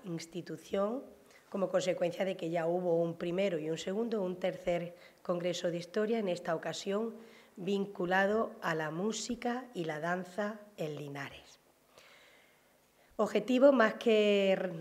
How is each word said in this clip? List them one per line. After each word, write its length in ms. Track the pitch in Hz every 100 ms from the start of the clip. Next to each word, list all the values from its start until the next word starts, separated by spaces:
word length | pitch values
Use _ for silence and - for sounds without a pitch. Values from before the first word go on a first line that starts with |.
institución, 960 | 196 165 - 175 165 165 - 196 202 254 - - - - -
como 220 | 202 180
consecuencia 560 | 185 175 170 175 170 190
de 100 | 185
que 140 | 165
ya 160 | 170 165
hubo 340 | 175 180 165
un 160 | 170 165
primero 420 | 175 180 202 170
y 120 | 156
un 80 | 160
segundo, 420 | - 190 233 220
un 180 | 185 185
tercer 560 | 190 170 - 175 170 - - -
congreso 480 | - 175 175 175 180
de 80 | 170
historia, 400 | 170 214 214 233
en 100 | 202
esta 260 | 175 175
ocasión 640 | 160 160 165 202 202 226 220 - - - -
vinculado 920 | 180 202 196 - 175 185 196 214 226 -
a 140 | 180
la 160 | 160 156
música 760 | 160 208 - - 240 240 240 262
y 140 | 185 160
la 140 | 151
danza 600 | 165 180 180 - 208 220 - -
en 200 | 156 147
Linares. 640 | 147 139 139 - - - _ _ _ - - - - - _ _ _ _ _ _ _ -
Objetivo 560 | 208 214 208 254 277
más 220 | 269 220
que 580 | 220 240 220 208 202 196
r-, 180 | 190 190 165